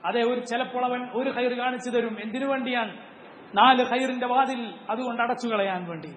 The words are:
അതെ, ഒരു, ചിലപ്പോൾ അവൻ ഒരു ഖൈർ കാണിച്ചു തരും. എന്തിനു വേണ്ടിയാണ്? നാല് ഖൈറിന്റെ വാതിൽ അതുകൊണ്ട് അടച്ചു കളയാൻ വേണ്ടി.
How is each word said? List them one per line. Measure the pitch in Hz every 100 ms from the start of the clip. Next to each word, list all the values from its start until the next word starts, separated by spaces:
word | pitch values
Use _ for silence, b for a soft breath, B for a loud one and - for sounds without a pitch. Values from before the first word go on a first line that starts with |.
അതെ, | 170 233
ഒരു, | 233 247
ചിലപ്പോൾ | - 233 254 247
അവൻ | 247 247 247
ഒരു | 220 269
ഖൈർ | 240 247 247
കാണിച്ചു | 254 247 247
തരും. | 240 226 214
എന്തിനു | 214 247 277
വേണ്ടിയാണ്? | 269 247 247 220 170 - - - - -
നാല് | 196 254 254
ഖൈറിന്റെ | 247 240 262 247 247
വാതിൽ | 247 262 254 226 - -
അതുകൊണ്ട് | 226 254 233
അടച്ചു | 240 247 233
കളയാൻ | 220 196 185 175
വേണ്ടി. | 165 147